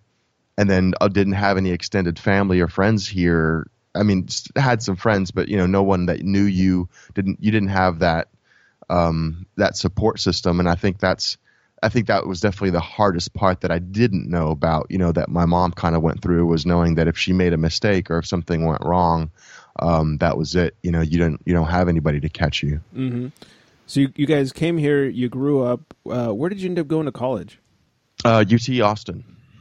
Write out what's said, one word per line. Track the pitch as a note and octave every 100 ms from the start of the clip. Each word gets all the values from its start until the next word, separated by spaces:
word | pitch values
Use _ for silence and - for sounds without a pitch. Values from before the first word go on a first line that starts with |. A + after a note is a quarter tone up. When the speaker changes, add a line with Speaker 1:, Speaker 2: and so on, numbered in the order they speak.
| _ _ _ _ _ -
Speaker 1:
and | G2+
then, | F#2+ F#2 -
uh, | G#2
didn't | G2 G2
have | G2 G2+ F#2+
any | F#2+
extended | F2 - G2+ F2 D#2+
family | - G2 G2 F2+
or | E2+
friends | - G2 G#2+ F#2+
here. | F#2+ F2 E2 D#2+ D#2+ - _ _
I | F2+
mean, | G#2 F#2+ F2
s-, | - - -
had | C3+ A#2
some | A#2 F#2
friends, | A2+ G2+ F#2
but, | - -
you | G2+
know, | F2+
no | G2
one | G2 F#2 F2
that | F2
knew | F#2+ G2
you, | G2+ F#2 F#2 F2+ F2+ _ -
didn't, | - F#2+ -
you | G#2+
didn't | G#2+ G2
have | F#2+ F#2 E2
that, | F2 E2 - _ _ _ _ _ -
um, | F2 E2+ D#2+ D#2+ E2 F2+ -
that | - -
support | F#2 G2 G#2+ -
system. | - - F#2 F2
And | F2
I |
think | E2+ G2+ F#2
that's, | F#2 F2+ - - _ _ _ -
I | G#2+
think | A#2+ A2
that | G2+ -
was | F2+
definitely | G#2+ F#2 G2
the | F2
hardest | D#2+ - G#2 F2 -
part | - G2 F2+
that | F2
I | E2+
didn't | F2+ G2+ A#2+ F#2 -
know | E2+ D#2
about, | D2+ D#2+ D#2+ -
you | F#2+
know, | F2
that | E2 -
my | E2+ E2+
mom | F2 F2+
kinda | F2 F2 E2
went | D#2+ -
through, | F2+ E2+ E2+
was | E2
knowing | D#2+ E2+ E2+
that | E2 E2
if | -
she | -
made | F#2 F2+
a | E2
mistake | E2 - G#2+ F#2+ -
or | E2+
if | D#2+
something | F2+ D#2+ E2
went | E2 D2+
wrong, | D#2+ F2+ E2+ E2 D#2+ - - - - -
um, | E2 E2 D#2 D2+
that | E2+ A1+
was | D#2+
it. | F2+ E2+ -
You | F2
know, | E2+
you | D#2+ E2+
don't, | E2+ C#2+
you | -
don't | F2 D#2+
have | F2+ F2+
anybody | E2 D2+ D2
to | D#2
catch | - D#2 -
you. | D2 D2+ -
Speaker 2:
Mm-hmm. | B2 C3 A#2+ B2 - - _ _ _ _
So | C#3
you, | C#3
you | - C#3+
guys | D3 C3+
came | - D#3+ E3+
here, | D3 C#3+ C#3
you | A2 B2
grew | B2+ C#3 C#3
up. | B2 B2 - - -
Uh, | B2 A#2+
where | G#2 E3+
did | G3+
you | F#3
end | F3
up | C#3+
going | D#3+ D3+
to |
college? | - B2+ A2+ D#2+ - _ _ _ _ _ -
Speaker 1:
Uh, | A#2+ A2+ G2
U | A#2
T | A#2 B2+
Austin. | G#2 G#2 - F2 - - _ -